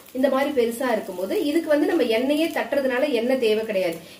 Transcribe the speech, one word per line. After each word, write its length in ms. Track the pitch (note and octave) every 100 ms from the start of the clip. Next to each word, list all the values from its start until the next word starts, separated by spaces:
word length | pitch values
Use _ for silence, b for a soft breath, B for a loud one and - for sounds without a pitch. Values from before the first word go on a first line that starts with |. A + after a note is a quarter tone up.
| -
இந்த 160 | C4 C4
மாதிரி 200 | C4 D4+
பெருசா 360 | C#4 A#3 A#3 C4
இருக்கும்போது 540 | G#3 - F3+ F#3+ G4+ C#4+
இதுக்கு 240 | D#4+ D#4+
வந்து 180 | D4 F4+
நம்ம 160 | E4+
எண்ணெயே 440 | A3+ A3 C4+ D4 E4
தட்டுறதுனால 600 | C4+ A3 C#4+ C4 B3 D4
எண்ணெய் 260 | A#3 A#3+ C4
தேவை 260 | A3+ G#3+ A3
கிடையாது. 320 | F#3+ F3+ E3 B B